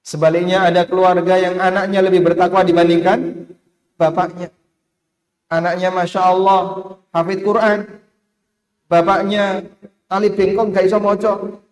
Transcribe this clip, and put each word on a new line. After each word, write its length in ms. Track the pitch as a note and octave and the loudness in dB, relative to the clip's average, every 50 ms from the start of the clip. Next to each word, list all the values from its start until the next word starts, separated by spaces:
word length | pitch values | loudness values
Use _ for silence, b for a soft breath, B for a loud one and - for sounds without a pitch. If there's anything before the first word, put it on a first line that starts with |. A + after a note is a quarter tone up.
Sebaliknya, 640 | _ - - D#3 D#3+ D#3 D#3+ F3 F3 F3+ F#3 F#3+ F#3+ | _ -12 -6 0 0 2 2 2 0 0 0 2 2
ada 200 | E3+ E3+ F3+ F3 | 2 2 2 0
keluarga 520 | F3 F3+ F#3 F#3 F3+ F3+ F3+ E3 F3+ F#3 | 0 0 2 2 2 2 2 2 2 0
yang 240 | F#3 F3+ F3+ F3+ F#3 | 2 0 -2 -2 -2
anaknya 400 | F#3+ F#3 F#3 G3 F#3+ G3 G3 G3 | -2 0 0 -2 -4 -2 0 0
lebih 240 | F#3 F#3+ F#3 F3 D#3+ | 2 2 2 2 2
bertakwa 400 | E3+ E3+ E3+ F3+ E3+ F#3 F#3+ F#3 | 2 2 2 0 2 2 2 2
dibandingkan 800 | F3 E3+ E3+ E3+ E3+ E3+ E3+ E3 F#3 G#3 B3+ - E3+ - - - - - _ _ _ _ _ _ _ _ | 4 4 4 4 4 2 2 2 2 0 0 -4 -8 -10 -12 -18 -20 -20 _ _ _ _ _ _ _ _
bapaknya. 520 | _ E3+ D#3 E3 F3 F3+ F3+ E3 F3+ F3 E3+ _ _ _ _ _ _ _ _ _ _ _ _ _ _ _ _ _ _ _ _ | _ -2 0 0 -2 -4 -4 -6 -14 -14 -16 _ _ _ _ _ _ _ _ _ _ _ _ _ _ _ _ _ _ _ _
Anaknya, 400 | E3 E3 E3+ F3 E3+ F3+ F#3 F#3 F#3 | -4 -2 -2 -2 -4 -2 -2 -2 -2
Masya 280 | F3+ F3 F3 - F#3+ | -2 -4 -2 -2 0
Allah, 400 | F#3 F#3 F#3 F#3+ F#3+ F#3+ G3 F#3 F#3 F#3+ F#3+ F#3+ F#3+ - - _ _ _ - | 2 2 2 4 4 4 2 2 0 -4 -8 -12 -12 -14 -18 _ _ _ -4
hafid 320 | E3 E3 F3+ G3 F#3+ F#3+ | -4 -2 -2 -4 -4 -2
Quran. 400 | G#3 G3+ - A3+ G#3+ G#3 G#3 G#3 - - - _ _ _ _ _ _ _ _ _ _ _ _ _ _ _ _ _ | -2 0 2 2 0 0 -2 -6 -12 -18 -20 _ _ _ _ _ _ _ _ _ _ _ _ _ _ _ _ _
Bapaknya 800 | _ E3+ E3+ E3+ F#3+ G3 F3+ G3+ G3 G#3 G#3 G3+ G3 F#3+ - - - - _ - - _ _ _ | _ 0 2 2 2 0 0 0 -2 -2 -2 -2 -2 -4 -6 -8 -12 -20 _ -20 -20 _ _ _
tali 240 | _ F#3 G3 G#3+ G3+ | _ -4 -2 -2 0
bengkong, 420 | - G#3 F#3+ F#3+ G3 G#3+ A3+ G#3+ F#3 | 0 0 0 0 0 0 -2 0 0
gak 140 | G3 F#3 F#3 | 0 0 2
iso 80 | G#3 | 0
moco. 600 | G#3 G3+ G3+ G#3 G3+ G#3+ A3 G3 G3 - - - - _ _ | 0 0 0 -2 0 0 -2 -2 -2 -6 -12 -14 -16 _ _